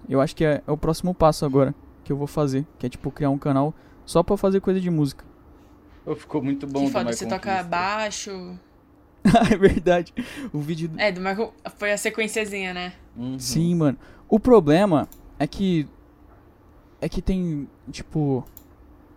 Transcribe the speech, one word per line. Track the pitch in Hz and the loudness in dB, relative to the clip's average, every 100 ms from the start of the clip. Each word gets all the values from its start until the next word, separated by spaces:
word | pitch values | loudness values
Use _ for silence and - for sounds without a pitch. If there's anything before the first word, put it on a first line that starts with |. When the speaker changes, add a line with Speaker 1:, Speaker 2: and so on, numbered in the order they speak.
| - | -2
Speaker 1:
Eu | 135 | 0
acho | 151 - | 0 2
que | 156 | 0
é, | 143 - | 0 -2
é | |
o | 151 | -2
próximo | 156 160 180 | -2 -2 -2
passo | 185 160 - 147 | 4 4 4 0
agora | 135 135 - - - - | 2 2 -2 -14 -18 -8
que | |
eu | 143 | -6
vou | 143 | -4
fazer, | - 143 135 151 - | -2 0 -2 -6 -8
que | 123 | -10
é, | |
tipo, | - 143 | -8 -10
criar | - 143 | -2 -2
um | 139 | 0
canal | 151 135 147 - - - - | 0 0 0 -4 -20 -20 -2
só | 165 | 0
pra | 175 202 | 2 2
fazer | 196 190 | 2 2
coisa | 196 190 | 0 0
de | 180 | 0
música. | 160 143 - - - - - - - - - | 0 0 -4 -20 -20 -20 -20 -20 -20 -20 -16
Speaker 2:
Pô, | - 151 | -10 -10
ficou | - 151 | -6 -4
muito | 131 139 139 | -2 -4 -4
bom | 139 | -2
Speaker 3:
Que | 139 | 0
Speaker 2:
do | |
Speaker 3:
foda, | 208 120 | 0 -2
Speaker 2:
Michael | 117 | -4
Speaker 3:
você | 226 | -4
toca | 190 202 | -4 -2
Speaker 2:
Kister. | 190 175 | -4 -2
Speaker 3:
baixo. | 175 185 214 214 - 208 190 180 180 _ _ _ _ _ _ | -2 -2 -2 -4 -6 -10 -12 -12 -16 _ _ _ _ _ _
Speaker 1:
<laughs> | 196 233 220 | 4 6 6
É | 190 | 6
verdade. | 190 214 175 175 170 - 247 294 254 | 6 6 2 2 0 -8 -10 -10 -8
O | 147 | -8
vídeo | 147 165 165 | -6 -6 -6
do | 160 | -2
Speaker 3:
É, | 208 | -2
do | 180 | -2
Michael, | 190 196 226 - - - | -4 -4 -6 -8 -16 -6
foi | 208 | -2
a | 208 | -2
sequenciazinha, | 220 220 214 220 202 196 185 | -2 -4 -4 -4 -4 -6 -6
né? | 180 180 - - - | -6 -10 -12 -20 -10
Speaker 2:
Uhum. | 123 131 | -8 -6
Speaker 1:
Sim, | 123 151 170 170 | -4 0 0 2
mano. | 147 123 - - - | 0 0 -10 -14 0
O | 214 | 2
problema | 254 226 147 160 208 147 87 - - - | 6 6 8 4 4 2 -2 -10 -16 -4
é | 143 | -4
que, | - 190 165 139 - - _ - - - _ - - - - | -2 0 0 -2 -10 -20 _ -20 -20 -20 _ -20 -20 -20 -8
é | 165 | -6
que | 185 | -4
tem, | 185 185 175 147 131 - - | -2 -2 -2 -4 -8 -14 -16
tipo, | - - 160 143 127 - - - - - - - | -14 -6 -2 0 0 -4 -18 -20 -20 -20 -20 -20